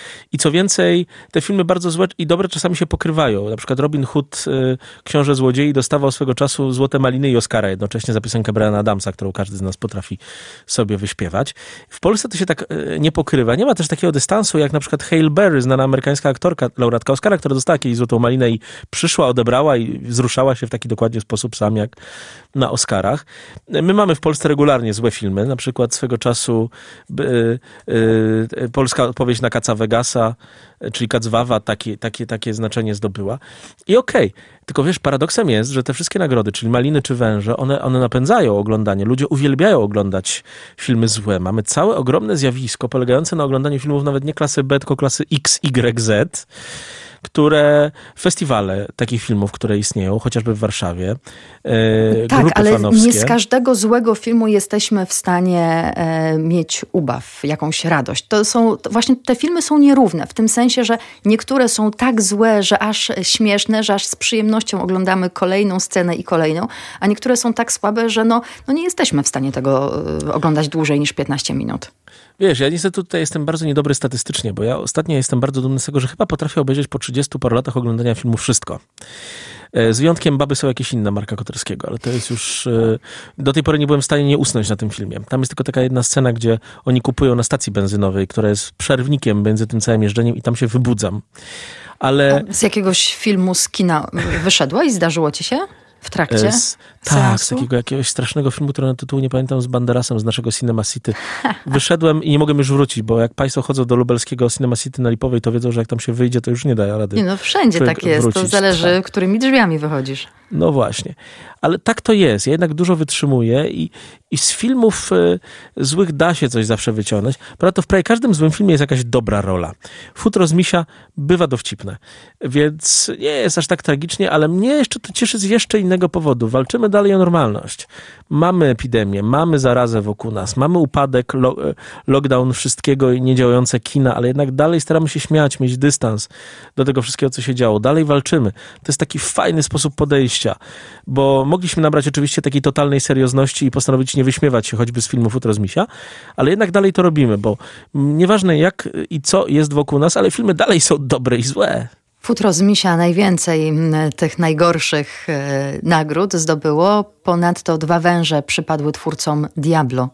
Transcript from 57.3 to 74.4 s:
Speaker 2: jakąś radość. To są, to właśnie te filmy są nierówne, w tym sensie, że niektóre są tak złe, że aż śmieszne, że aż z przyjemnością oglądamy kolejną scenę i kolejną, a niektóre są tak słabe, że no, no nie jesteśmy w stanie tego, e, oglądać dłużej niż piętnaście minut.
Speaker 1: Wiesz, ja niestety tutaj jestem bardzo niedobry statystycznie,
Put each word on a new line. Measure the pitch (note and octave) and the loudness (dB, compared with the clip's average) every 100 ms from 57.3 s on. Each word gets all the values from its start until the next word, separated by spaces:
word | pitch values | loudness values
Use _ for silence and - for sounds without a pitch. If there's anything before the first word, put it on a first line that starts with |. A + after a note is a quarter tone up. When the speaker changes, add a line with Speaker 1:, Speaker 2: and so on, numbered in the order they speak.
| - | -8
Speaker 2:
jakąś | C#3+ D3+ D3+ D#3+ | -6 -4 -4 -4
radość. | E3 D#3+ B2+ B2+ - | 0 0 -2 -6 -2
To | G#3+ | 0
są, | G#3+ A#3+ A3+ G3+ | 2 2 2 2
to | - | -2
właśnie | A3 A#3 B3+ | 0 2 0
te | - B3 | 0 -2
filmy | D4+ F4 | 0 -2
są | - D4+ | 2 4
nierówne, | C#4+ C#4 A3 E3 - | 6 6 4 2 -6
w | |
tym | - A3 | 0 0
sensie, | - B3 B3 | 2 2 2
że | A3 A3+ - - | 0 -2 -4 -4
niektóre | G3+ A3 - C4+ A#3+ | 0 0 2 2 2
są | - G#3+ | 2 -2
tak | G#3 B3+ A3+ | 0 0 2
złe, | G3 G3+ A3+ G#3+ | 0 2 4 4
że | F#3+ G#3 | 2 0
aż | G#3 G#3+ - A3+ | 0 -2 -4 -2
śmieszne, | F3+ - A3 G3+ - A3 | -2 0 2 2 0 0
że | G#3+ | 0
aż | G3 - | 0 -2
z | - | -6
przyjemnością | - A#3 G#3+ A3 A3 F#3+ | -2 0 2 0 0 -4
oglądamy | F3+ F#3 F#3 F#3+ F3+ | -2 -2 0 0 -2
kolejną | - F#3 F#3+ G3+ F#3 | -2 0 2 0 0
scenę | F#3 F#3+ F3 E3+ | -2 0 0 -2
i | |
kolejną, | - E3+ D#3 D#3 G#3+ - - - | -2 0 0 0 -4 -8 -16 -4
a | F#3+ | -2
niektóre | G#3 B3+ B3 | 0 0 0
są | A#3+ | 0
tak | A3+ A#3 | -2 -2
słabe, | - G#3 G#3+ A3+ | -2 -2 0 0
że | A3 | 0
no, | A3+ A#3 A#3 - - | 2 0 -2 -10 -4
no | |
nie | C#4+ | -2
jesteśmy | F4 - D#4 C#3+ | -2 -2 0 0
w | C#3 | -2
stanie | C#3 C3+ | -2 -4
tego, | C3+ C3+ C3+ C#3 D3 D#3 D#3 D3+ | -2 0 0 0 -4 -4 -4 -4
e, | |
oglądać | D3+ E3 D3+ D3+ | -2 0 0 0
dłużej | D#3+ D3+ C#3+ | 0 0 0
niż | D3 | -2
piętnaście | - C3+ C#3+ - | -4 -4 -4 -4
minut. | C#3 - - - _ _ - _ - | -6 -6 -8 -12 _ _ -20 _ 0
Speaker 1:
Wiesz, | F#3+ C3 | 0 2
ja | C3+ | 0
niestety | E3+ F#3 | 0 -2
tutaj | F3+ F3 F3 | -4 -4 -2
jestem | D#3 D#3+ | -2 -4
bardzo | D3 D#3+ D#3 | -6 -4 -2
niedobry | C#3+ C#3+ | 0 0
statystycznie, | C#3 C3+ A#2+ - D#3 | 0 -2 -4 -6 -6